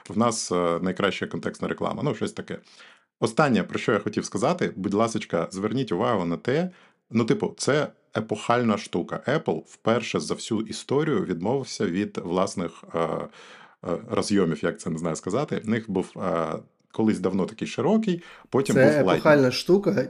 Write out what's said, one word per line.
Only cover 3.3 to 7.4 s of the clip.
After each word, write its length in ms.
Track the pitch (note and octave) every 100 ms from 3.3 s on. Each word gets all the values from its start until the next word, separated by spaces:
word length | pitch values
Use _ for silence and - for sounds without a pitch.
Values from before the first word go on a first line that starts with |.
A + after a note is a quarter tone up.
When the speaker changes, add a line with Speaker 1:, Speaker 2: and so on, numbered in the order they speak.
| A#2 D3 G#2
Speaker 1:
про 160 | F2 -
що 140 | -
я 60 | G#2
хотів 260 | G#2+ -
сказати, 480 | - G2 B2+ F3+ F#2+ -
будь 180 | F#2+
ласочка, 540 | G2 A2+ - - E2+ E2+
зверніть 420 | F#2 G#2+ B2 B2
увагу 320 | F2 B2 G#2
на 120 | E2+ E2
те, 340 | - D3 F#3 - - _ -
ну, 140 | A2+
типу, 300 | A2+ -